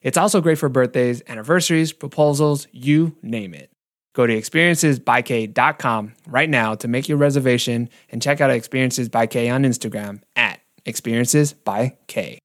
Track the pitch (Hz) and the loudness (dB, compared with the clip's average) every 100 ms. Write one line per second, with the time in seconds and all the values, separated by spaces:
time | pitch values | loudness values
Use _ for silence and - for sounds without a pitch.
0 | 147 147 196 202 165 156 151 131 123 131 | 0 0 2 2 2 0 0 2 0 2
1 | 123 120 - 117 113 175 165 160 160 - | 0 -2 -8 -14 0 0 2 0 0 -4
2 | 143 - 151 143 151 143 - - 131 147 | -12 2 2 4 2 0 -4 -10 0 2
3 | 165 156 - 113 98 78 67 _ _ _ | 2 -2 -8 -8 -8 -14 -20 _ _ _
4 | _ - 120 110 110 160 170 165 165 131 | _ 0 0 0 -2 0 2 2 2 0
5 | - 123 120 120 110 110 131 151 135 113 | 2 0 2 -4 -2 0 0 0 -2 -2
6 | 107 117 - 127 160 139 110 110 120 120 | -4 -14 -6 -2 0 0 0 -2 -2 -4
7 | 139 147 143 143 131 123 - 117 120 _ | 0 2 2 2 2 0 0 -4 -4 _
8 | _ 117 127 143 143 123 - 131 131 123 | _ -8 -4 0 2 0 -2 -2 -2 -2
9 | 120 120 117 127 120 127 135 117 113 104 | -2 0 0 0 0 2 2 0 -4 -8
10 | 104 101 _ - 117 - _ _ - 113 | -10 -14 _ -2 -2 -2 _ _ -12 -8
11 | - 113 123 151 147 - - 101 127 - | -2 -2 2 2 2 -2 -6 -2 -2 -4
12 | _ - - - | _ -8 -8 -12